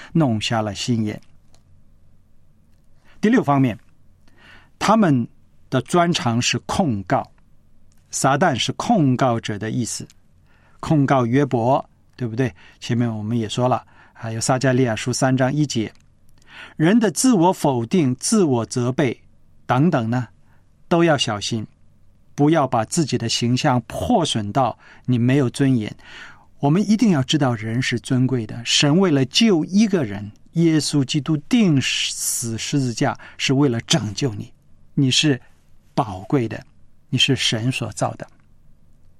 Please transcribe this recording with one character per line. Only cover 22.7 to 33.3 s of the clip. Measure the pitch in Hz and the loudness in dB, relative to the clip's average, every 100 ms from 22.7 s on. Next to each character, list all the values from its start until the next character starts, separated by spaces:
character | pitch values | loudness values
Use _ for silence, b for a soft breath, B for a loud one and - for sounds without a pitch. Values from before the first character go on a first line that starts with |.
| 120 110 | 0 -2
自 | - | -2
己 | 143 123 | -2 -2
的 | 117 | -4
形 | - 120 127 | -2 0 0
象 | 151 123 - | 2 0 -2
破 | - - 233 | -6 0 0
损 | 156 117 101 | 0 -4 -4
到 | 135 120 - b b b | -2 -2 -4 b b b
你 | 123 | 0
没 | 120 139 | 2 2
有 | 120 | 0
尊 | - 139 123 | 0 0 0
严。 | 107 - B B B B B - | -2 -12 B B B B B -4
我 | 143 | 0
们 | 175 208 | 2 2
一 | 214 | 2
定 | 226 | 4
要 | 151 | 2
知 | 131 156 | 2 0
道 | 131 113 | 0 -2
人 | 110 117 | -4 -4
是 | - 117 | -2 -4
尊 | - 127 127 | -2 0 0
贵 | 127 110 | -2 -6
的， | 117 | -10
神 | 117 - 147 170 | -4 0 2 4
为 | 190 | 4
了 | 139 131 | 2 2
救 | - 226 170 156 | 2 4 4 2
一 | 196 226 | 2 2
个 | 190 | 0
人， | 110 101 104 - - | -2 -8 -12 -16 -8
耶 | 165 165 156 | 0 2 2
稣 | - 147 | 2 0
基 | 131 156 | 0 -2
督 | 135 151 - | -2 -4 0
钉 | 247 190 139 | 2 4 2
死 | - - - - - - 113 113 | 0 -2 -6 -6 -6 -6 -6 -6
十 | - 147 | -4 -2
字 | 127 | -2
架 | 110 131 117 B | -2 -2 -4 B